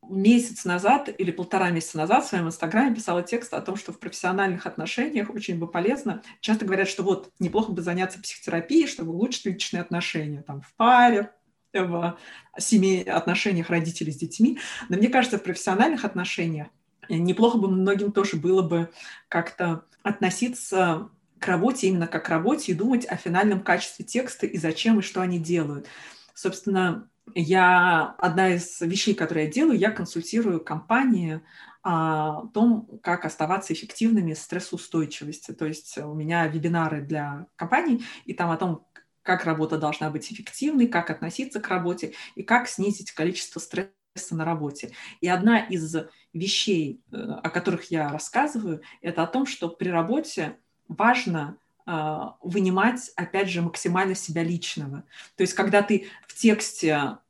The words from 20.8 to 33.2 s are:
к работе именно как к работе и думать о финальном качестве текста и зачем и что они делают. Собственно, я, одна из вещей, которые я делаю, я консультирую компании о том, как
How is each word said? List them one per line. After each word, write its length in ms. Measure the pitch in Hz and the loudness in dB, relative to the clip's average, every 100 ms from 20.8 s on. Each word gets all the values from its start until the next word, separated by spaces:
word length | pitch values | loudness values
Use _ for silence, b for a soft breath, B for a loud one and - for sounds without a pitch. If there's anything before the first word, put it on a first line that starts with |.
| 180 160 - _ _ _ | 2 0 -4 _ _ _
к 60 | - | -2
работе 400 | 180 214 254 190 | 2 2 2 0
именно 200 | 185 170 | 2 0
как 180 | 160 - | -4 -2
к 40 | |
работе 420 | 160 185 302 - | 0 2 0 -2
и 40 | 165 | -2
думать 300 | 220 247 247 | 2 0 0
о 100 | 180 | -6
финальном 460 | 180 175 208 190 | 0 2 4 2
качестве 420 | - 175 - - - | 2 0 0 -12 -4
текста 400 | 240 254 - - | -4 -4 -4 -4
и 120 | 185 | -2
зачем 420 | 160 156 226 220 | -2 0 4 4
и 20 | |
что 180 | 190 185 | 2 -4
они 160 | 185 175 | -2 -2
делают. 480 | 160 175 147 143 143 B B B B | 0 0 0 -6 -12 B B B B
Собственно, 760 | - 190 190 - 190 180 165 - _ - | -6 -6 -4 -2 0 0 -2 -8 _ -12
я, 800 | - 160 190 180 180 180 165 151 - | -4 2 6 8 8 6 4 2 0
одна 320 | 180 170 190 | 0 4 4
из 260 | 175 170 - | 2 -2 -6
вещей, 340 | 170 196 - | -4 0 0
которые 320 | 202 160 165 151 | 0 0 0 0
я 60 | |
делаю, 260 | 233 320 214 | 2 4 4
я 120 | 202 | 2
консультирую 680 | 214 175 170 165 220 226 170 | 0 -6 -6 -2 0 0 -2
компании 840 | - 160 - 233 269 202 170 156 B B B B | -4 -8 0 2 4 2 0 -6 B B B B
о 640 | 190 165 160 156 156 151 226 | -2 0 0 0 -2 -4 -6
том, 340 | 208 233 220 - - | 2 4 4 -2 -10
как 220 | - 175 | -4 -2